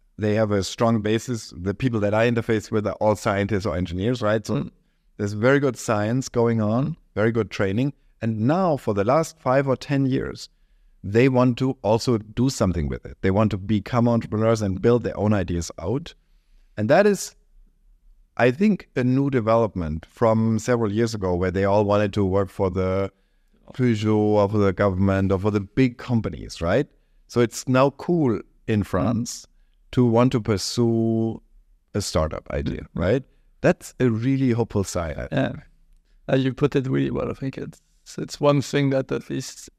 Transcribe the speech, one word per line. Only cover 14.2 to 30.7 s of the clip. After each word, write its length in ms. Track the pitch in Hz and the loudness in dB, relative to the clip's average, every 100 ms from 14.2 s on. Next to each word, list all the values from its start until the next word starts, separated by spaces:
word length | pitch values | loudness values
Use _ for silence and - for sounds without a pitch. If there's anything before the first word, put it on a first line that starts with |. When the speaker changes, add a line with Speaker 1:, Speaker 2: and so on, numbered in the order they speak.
| - 107 110 113 | 0 -2 2 2
Speaker 1:
and 180 | 101 95 | 0 0
build 220 | 117 120 | 2 2
their 140 | 98 - | 0 -2
own 160 | 104 | 0
ideas 360 | 104 87 85 82 - | 2 0 -4 -6 -8
out. 380 | 82 131 170 - _ _ _ _ _ - | -6 -6 -8 -20 _ _ _ _ _ -6
And 120 | 107 | 2
that 160 | 160 208 | 4 4
is, 300 | 202 - _ _ _ - _ _ _ _ _ _ - | 2 -4 _ _ _ -20 _ _ _ _ _ _ 0
I 140 | 120 | 2
think, 380 | 131 214 180 - - | 4 2 2 -2 -2
a 80 | |
new 260 | 123 131 139 | 0 2 2
development 760 | 135 107 113 110 92 80 80 - | 0 2 2 2 -2 -4 -6 -10
from 500 | - 113 110 113 110 | 0 2 4 2 0
several 320 | - 120 110 | 0 0 0
years 220 | 101 117 | 0 -2
ago 220 | 110 92 87 | -2 -2 0
where 160 | 92 | 0
they 140 | 92 98 | 0 2
all 200 | 101 101 | 2 4
wanted 260 | 104 104 | 2 0
to 120 | 104 95 | 0 0
work 240 | 98 95 | 2 -2
for 200 | - 95 | -2 -2
the 400 | 92 92 95 98 _ _ _ _ _ - | 0 0 0 -2 _ _ _ _ _ -20
Peugeot 420 | - 127 110 107 107 | -2 0 2 2 2
or 340 | 107 104 101 | 4 4 2
for 80 | 107 | 4
the 160 | 98 | 2
government 580 | 92 104 92 98 95 95 | 2 0 2 2 2 2
or 80 | 95 | 0
for 120 | 104 | 0
the 80 | 104 | 0
big 360 | 98 - 131 120 | -2 0 0 0
companies, 640 | - 117 98 71 52 - | -2 -2 -2 -8 -14 -6
right? 260 | 82 113 151 _ _ _ _ | -2 0 -2 _ _ _ _
So 140 | 120 | 0
it's 260 | 117 - - | 0 0 0
now 240 | 127 139 | 2 2
cool 480 | - - 175 135 98 - _ - | 0 -2 0 2 0 -6 _ -2
in 140 | 107 | -2
Speaker 2:
Mm. 40 | 95 | 0
Speaker 1:
France 600 | 92 87 104 - - - _ _ _ _ | 0 0 -2 -4 -10 -18 _ _ _ _
to 140 | - 123 | 2 4
want 260 | 113 123 | 4 4
to 80 | 127 | 2
pursue 1000 | 104 98 - | 0 -2 -2